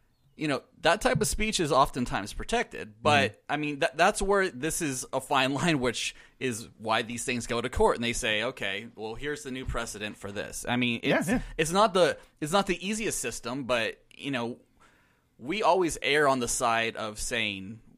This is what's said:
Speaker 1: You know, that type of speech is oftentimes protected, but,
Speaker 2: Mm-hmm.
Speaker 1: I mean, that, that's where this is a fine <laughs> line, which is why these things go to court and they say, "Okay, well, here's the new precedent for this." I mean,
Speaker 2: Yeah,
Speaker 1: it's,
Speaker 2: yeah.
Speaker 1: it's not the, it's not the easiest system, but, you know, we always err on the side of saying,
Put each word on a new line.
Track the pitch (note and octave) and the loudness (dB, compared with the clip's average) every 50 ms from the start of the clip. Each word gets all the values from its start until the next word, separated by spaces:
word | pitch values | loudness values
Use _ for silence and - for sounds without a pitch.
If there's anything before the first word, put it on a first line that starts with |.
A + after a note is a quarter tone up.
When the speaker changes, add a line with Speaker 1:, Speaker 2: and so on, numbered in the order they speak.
| _ _ _ _ _ _ _ | _ _ _ _ _ _ _
Speaker 1:
You | - D3+ | -4 -2
know, | D3+ C3+ - - _ _ - | -2 -2 -2 -6 _ _ 0
that | - D#3+ A3 G#3+ | 4 4 4 4
type | - B3 B3+ - | 4 2 2 2
of | G#3 | 2
speech | - - - A3 A3 - - | 0 0 0 0 0 0 0
is | E3+ C#3 | 2 4
oftentimes | D3+ C3 C#3+ - - C#3 B2 - C#3+ G#2+ F#2+ - - | 6 6 6 4 2 -2 -2 -2 -2 -4 -6 -6 -10
protected, | A#2+ - - A3+ A#3+ - - - - F2 G#2+ G#2 A2 A#2 | -10 -4 -2 -2 -2 -2 -4 -8 -12 -12 -12 -6 0 2
but, | D3+ D3 C#3 C3+ A2 - | 4 4 4 4 2 -2
Speaker 2:
Mm-hmm. | - _ - C#3 | -6 _ -6 -4
Speaker 1:
I | |
mean, | D3+ D3+ D3 D3 C#3 | -2 -2 -4 -2 0
that, | D#3+ - - | -2 0 4
that's | D#3 F3 G#3 G#3 - | 4 4 4 4 2
where | G3+ G3 G3+ G3 F#3+ F3 | 2 2 4 4 2 0
this | - B2 C#3+ D#3+ - - | -2 -2 -4 -2 -2 -2
is | E3+ C#3+ C3 B2+ - - - | -2 -2 -2 -4 -4 -4 -4
a | C3 | -4
fine | - - C#3+ C3 C3 C3 C#3+ | -2 2 2 2 4 2 2
<laughs> | C3 | 2
line, | - F3 D#3 C3 | 2 2 2 2
which | B2 B2 A2 - - - - - - - _ - | 2 0 0 -2 -4 -6 -6 -10 -18 -20 _ -6
is | B2+ B2+ A#2 G#2 A#2 - - - | -4 -4 -4 -4 -8 -14 -14 -6
why | A2 A2 A2 A#2+ A#2+ | -2 0 2 2 0
these | G#2+ A#2+ A2+ - | -2 -6 -6 -4
things | C3 B2 A#2+ A2+ | -4 -2 -2 -2
go | - A#2 A#2+ | -2 -2 -2
to | A#2 C3 | -2 0
court | - - A3 G3 - | 2 4 4 4 4
and | - A#2+ | 2 0
they | A#2 A#2 | -2 -2
say, | - B2+ A2 G#2+ G#2 A2+ | 0 0 0 0 0 0
"Okay, | B2+ - - A2 G2 F#2+ G2+ A#2 A#2 - | -2 -4 -4 -6 -4 -4 -6 -8 -12 -12
well, | G2+ A2 A2 A2+ | -10 -10 -10 -8
here's | A2+ C#3 D3 D3 C#3 - | -8 -6 -6 -6 -6 -8
the | C3+ | -8
new | B2+ C3 B2+ | -8 -8 -6
precedent | - - A#2 A#2 A2+ - G2+ G#2 G#2+ - | -6 -6 -6 -6 -6 -8 -8 -8 -8 -8
for | - - G2+ | -10 -12 -8
this." | G2+ G2+ D2+ - - - - | -6 -6 -6 -6 -8 -8 -4
I | - A#2+ | -2 0
mean, | B2 B2 A#2+ A#2 - - | 0 0 0 -2 -2 0
Speaker 2:
Yeah, | C#3 G3 - | 0 0 0
Speaker 1:
it's, | - E3+ | 0 0
Speaker 2:
yeah. | E3+ C3+ - - - | 0 -2 -2 -4 -4
Speaker 1:
it's | - D#3+ D3+ | -2 -2 2
not | F3 G3 G#3+ A3+ F3 | 2 4 4 4 4
the, | F#3+ E3 C#3+ - - - - _ - | 4 4 4 2 -2 -8 -20 _ -8
it's | D#3 D3 F#3 | -4 0 2
not | G3+ G3 | 2 2
the | G3 F#3 - F3 | 2 -2 -4 -4
easiest | G3 A3 A3 A3 D#3+ - - | -4 -4 -4 -4 -4 -4 -4
system, | - A#2 - - - A#2 B2+ C#3+ C3+ | -4 -6 -6 -6 -6 -6 -6 -4 -2
but, | A2 B2 A#2 A2 G2 - - _ _ - | 0 0 0 0 -2 -4 -8 _ _ -16
you | - - C#3+ | -10 -8 -6
know, | C3+ B2 A#2+ A#2 B2 - _ _ _ _ _ _ _ _ _ _ _ _ _ _ _ | -4 -4 -4 -6 -8 -10 _ _ _ _ _ _ _ _ _ _ _ _ _ _ _
we | - A#2 C#3 F#3+ - C#3+ | -12 -8 -6 -2 0 2
always | D#3 F3+ F#3+ F3+ D3+ - - | 4 4 4 4 0 0 -2
err | - B2+ C#3+ D3+ D3 | 0 2 4 4 4
on | C#3 C3+ B2+ | 4 4 2
the | A#2+ | 0
side | A#2 - - B2+ A#2 A2+ A2+ A2+ A2+ - | -2 0 0 2 2 2 2 0 0 -2
of | - G#2+ G#2+ G#2+ - | -6 -8 -8 -8 -8
saying, | - - B2 A2+ A2 G#2 G2 F#2+ F#2+ G2 A2+ A2+ - - - | -6 -4 -2 -2 -2 -2 -4 -6 -8 -12 -12 -14 -18 -20 -20